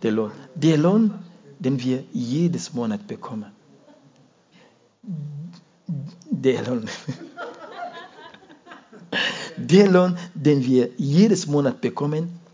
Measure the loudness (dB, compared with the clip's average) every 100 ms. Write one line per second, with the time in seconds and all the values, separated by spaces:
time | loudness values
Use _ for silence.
0 | -2 0 -2 -6 -16 0 2 4 4 4
1 | 2 0 -14 -20 -20 -6 -4 -2 -2 -4
2 | -4 -8 -4 0 0 -2 -8 -6 -4 -6
3 | -8 -14 -12 -12 -12 -18 _ _ _ -20
4 | _ _ _ _ _ _ _ _ _ _
5 | -12 -10 -10 -12 -16 -18 _ _ -10 -10
6 | -10 -16 -8 -2 0 0 -2 -6 -6 -12
7 | -12 -12 -12 -16 -16 -14 -18 -14 -14 -14
8 | -20 -20 -20 -20 -20 -20 -20 -20 -20 -20
9 | -8 -4 -4 -6 -12 -10 4 8 8 8
10 | 4 0 -8 0 2 4 4 4 2 0
11 | 0 6 6 4 0 0 0 0 -4 -2
12 | -4 -4 -6 -10 -20